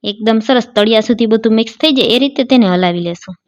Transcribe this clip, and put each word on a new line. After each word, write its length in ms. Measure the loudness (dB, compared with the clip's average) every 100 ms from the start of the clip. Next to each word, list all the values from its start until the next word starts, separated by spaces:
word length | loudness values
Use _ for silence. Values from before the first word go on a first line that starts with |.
એકદમ 340 | -10 -4 0 0
સરસ 260 | 2 -2 0
તળિયા 340 | 0 2 2 0
સુધી 240 | 0 0
બધું 220 | 0 0
મિક્સ 200 | 0 -2 -2
થઈ 160 | -2
જાય 180 | 0 0
એ 80 | 0
રીતે 200 | -2 -2
તેને 220 | 0 2 2
હલાવી 320 | 2 0 -2 -6
લેશું. 320 | -8 -14 -20